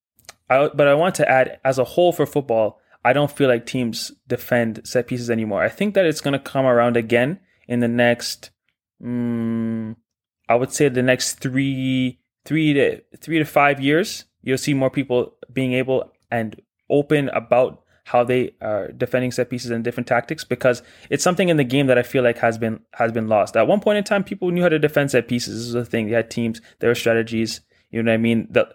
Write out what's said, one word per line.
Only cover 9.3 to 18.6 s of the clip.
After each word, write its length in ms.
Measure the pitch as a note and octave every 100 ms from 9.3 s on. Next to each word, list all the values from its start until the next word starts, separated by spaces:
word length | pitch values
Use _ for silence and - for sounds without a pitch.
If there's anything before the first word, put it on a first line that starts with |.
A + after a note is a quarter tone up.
| A#2 A2+ A2+ A2+ A2+ A2 A2+ _ _ _ _ -
I 60 |
would 180 | A#2+ C3+
say 160 | - D3
the 140 | B2
next 320 | B2+ B2+ - -
three, 800 | C3+ C3 C#3 C3 C3 C3 B2+ B2 _ _
three 280 | - D#3 D#3
to, 260 | C#3+ G#2+ - _ -
three 200 | - D#3+
to 60 |
five 360 | D3+ - C#3+ C#3
years. 440 | C3+ D#3 A3 - - _
You'll 160 | - C3
see 160 | -
more 160 | C3+ C3
people 440 | C#3+ C3+ B2 A2 _ -
being 200 | B2+ C3
able 400 | B2+ C3 C3 - _ _
and 300 | A#2 A2 G2+ _ _ _
open 380 | C#3+ C#3+ D3+ C#3
about 520 | - A2+ B2 B2 - _ _
how 200 | - B2
they 300 | A#2+ B2+ A#2+ _